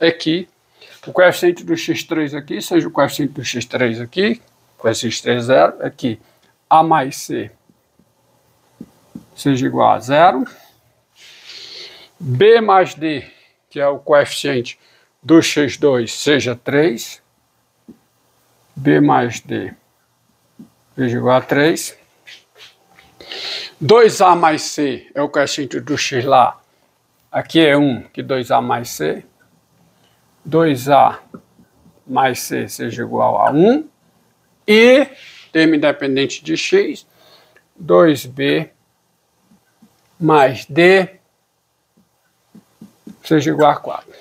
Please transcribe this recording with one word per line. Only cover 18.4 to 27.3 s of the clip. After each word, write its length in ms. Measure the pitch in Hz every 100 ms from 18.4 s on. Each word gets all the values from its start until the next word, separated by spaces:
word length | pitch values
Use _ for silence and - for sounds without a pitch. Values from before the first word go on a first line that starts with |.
| _ _ _
B 260 | - 139 147
mais 400 | 147 135 120 -
D 340 | - 113 92 - _ _ _ _ _ _ _ - - _ _
seja 240 | - 123 120
igual 180 | 123 127
a 60 |
três, 560 | - 143 156 190 - - _ _ - - _ _ - _ _ _ _ _ - - - - - -
dois 440 | 160 233 220 -
A 120 | 185
mais 280 | 175 165 156
C 480 | - - 143 120 -
é 80 | 139
o 60 | 147
coeficiente 520 | 147 139 - 131 143
do 160 | 127 139
x 280 | - 131
lá, 360 | 135 131 - - _ _ _ _ _ _ _